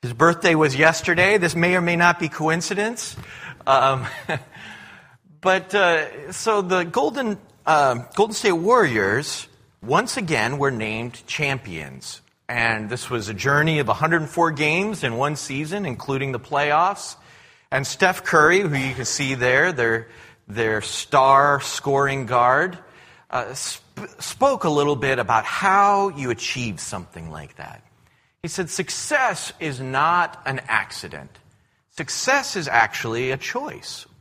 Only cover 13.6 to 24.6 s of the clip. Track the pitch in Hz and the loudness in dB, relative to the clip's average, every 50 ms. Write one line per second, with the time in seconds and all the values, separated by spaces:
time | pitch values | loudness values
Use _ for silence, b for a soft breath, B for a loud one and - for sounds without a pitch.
13.6 | 151 160 160 151 139 110 107 - 151 160 165 170 156 147 - - 170 165 156 139 | 4 2 2 0 0 0 0 0 2 2 2 0 -2 -2 -2 0 0 0 0 0
14.6 | 151 151 151 175 196 214 220 170 - 131 113 117 135 143 151 139 - - 135 135 | -2 0 0 0 -2 -4 -6 -4 -4 -4 -2 -2 -2 -2 -2 -4 -8 -8 -8 -8
15.6 | 151 151 175 208 202 160 123 - - - 135 135 139 139 131 120 - - 147 143 | -6 -6 -6 -6 -6 -6 -6 -8 -6 -6 -4 -4 -4 -4 -6 -6 -8 -4 -2 0
16.6 | 147 147 147 151 170 185 202 - - - - b b b b b b b b b | 0 2 2 2 2 2 0 -4 -10 -14 -16 b b b b b b b b b
17.6 | b b - 131 139 - - - 190 185 185 - - - - 165 151 156 175 190 | b b -2 -2 -2 -2 -2 2 2 2 2 2 -4 2 4 6 6 8 6 4
18.6 | 202 170 147 139 131 135 127 127 127 - - - 143 131 135 127 120 127 127 135 | 4 2 0 0 -2 -2 -4 -4 -6 -6 -4 -2 -2 -2 -2 0 2 2 4 4
19.6 | 151 180 180 131 120 117 113 113 110 B B B B B B B B _ 104 110 | 4 2 2 0 0 2 2 0 -2 B B B B B B B B _ -4 -2
20.6 | 113 110 110 107 104 - - - - - - 139 131 135 135 139 139 143 143 139 | 0 0 0 -2 -2 -4 -8 -8 -8 2 4 6 6 8 8 8 8 6 4 2
21.6 | - - - - - 143 139 139 139 139 135 135 131 107 123 123 120 123 127 139 | 0 -4 -8 -6 -2 0 2 2 2 2 0 -4 -4 0 2 4 4 6 4 4
22.6 | 160 185 180 170 - B B B B B B B B B - 127 120 104 127 139 | 2 0 -4 -10 -18 B B B B B B B B B -6 -6 -6 -6 -8 -10
23.6 | - - - - _ _ _ - - - - - - - - - 254 277 277 226 | -8 -10 -10 -12 _ _ _ -16 -16 -16 -16 -14 -12 -12 -4 2 2 2 2 2